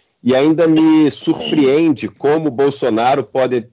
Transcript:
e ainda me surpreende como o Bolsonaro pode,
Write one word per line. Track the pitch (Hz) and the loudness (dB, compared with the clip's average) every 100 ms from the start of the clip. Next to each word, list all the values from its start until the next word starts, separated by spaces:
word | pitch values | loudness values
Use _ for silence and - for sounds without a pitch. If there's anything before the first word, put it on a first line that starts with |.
| _ _ | _ _
e | 120 127 | -2 0
ainda | 151 160 165 | 2 2 2
me | 160 160 156 151 | 2 4 4 2
surpreende | - - 156 - 160 135 143 165 123 104 | 0 -4 -4 -4 0 2 2 0 -2 -6
como | - 139 156 156 | -6 -2 -2 -2
o | |
Bolsonaro | 120 139 135 131 110 120 143 | -2 -2 0 -2 0 0 -2
pode, | 123 135 127 123 117 | -2 -4 -2 -4 -6